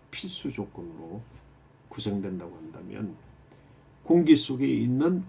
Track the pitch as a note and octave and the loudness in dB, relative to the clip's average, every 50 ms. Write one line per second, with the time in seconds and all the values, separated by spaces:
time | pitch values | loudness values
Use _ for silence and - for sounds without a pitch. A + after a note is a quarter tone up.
0 | - - - - - F#3 - - - C#3+ B2 - G2 - - - E2+ E2+ E2 D#2+ | -20 -16 -14 -12 -12 -12 -12 -8 -8 -8 -6 -6 -10 -10 -10 -14 -14 -14 -14 -16
1 | E2 E2 F2+ A2 A#2 - - - - - - - - - - - - - - - | -14 -14 -12 -14 -14 -16 -20 -20 -20 -20 -20 -20 -20 -20 -20 -20 -20 -18 -14 -8
2 | A2+ G#2+ G2+ G2+ F#2+ F#2+ F#2 F2+ E2+ E2+ F2 E2 D#2+ D#2+ D#2+ - F2+ - - G#2 | -6 -4 -4 -4 -4 -4 -6 -8 -10 -12 -14 -16 -16 -16 -16 -16 -14 -12 -10 -8
3 | G#2+ F#2 - - - - - - - - - - - - - - - - - - | -8 -8 -10 -12 -20 -20 -20 -20 -20 -20 -20 -20 -20 -20 -20 -20 -20 -20 -20 -8
4 | - - E3 F3 E3 D#3 D#3 - - - C3 B2 C#3 C3+ B2+ A#2 A#2 B2 B2+ C3 | 2 6 6 6 10 8 8 8 6 -2 -2 -2 0 0 2 2 2 2 2 2
5 | D3+ E3+ F#3 F3+ F#3 | 2 2 2 0 -2